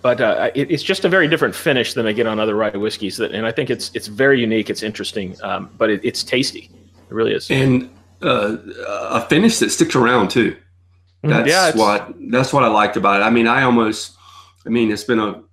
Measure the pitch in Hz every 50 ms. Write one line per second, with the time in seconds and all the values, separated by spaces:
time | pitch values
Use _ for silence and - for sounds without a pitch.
0 | - 127 120 110 127 110 90 - 98 117 - - 139 - 170 139 - - 190 -
1 | - 180 175 190 180 180 165 147 147 113 - - - 165 139 127 113 - - 127
2 | 117 107 107 117 117 110 110 107 107 110 104 107 113 104 - 101 104 107 - -
3 | 107 95 - - 110 - - 104 113 113 113 - 135 117 123 - - - - 120
4 | - 107 104 104 135 139 139 127 120 110 110 110 104 - 101 - 107 104 107 -
5 | 101 - - 110 98 90 95 - - 101 95 92 95 92 - - 113 110 104 95
6 | - 123 - - - - 131 127 - - - - - _ _ - - _ _ -
7 | _ _ - 110 113 113 104 85 - - 139 135 135 135 127 127 127 - - -
8 | _ _ _ _ - 143 127 113 104 104 110 - - 98 - - - - 101 95
9 | - - - 117 113 - 143 160 208 226 226 - 117 - - - 170 156 - 131
10 | 120 117 127 120 101 95 - 123 110 92 - - _ _ _ _ _ _ _ _
11 | _ _ _ _ - 147 117 113 113 135 165 190 185 165 - 110 107 104 104 104
12 | - - - - - - 117 127 135 - - 139 127 113 107 104 104 101 - 110
13 | 95 101 101 98 104 113 120 120 113 113 123 135 131 127 120 117 113 107 107 -
14 | - - _ _ _ - - - - _ _ _ _ - 113 120 117 107 107 104
15 | - - 120 113 107 104 92 - - _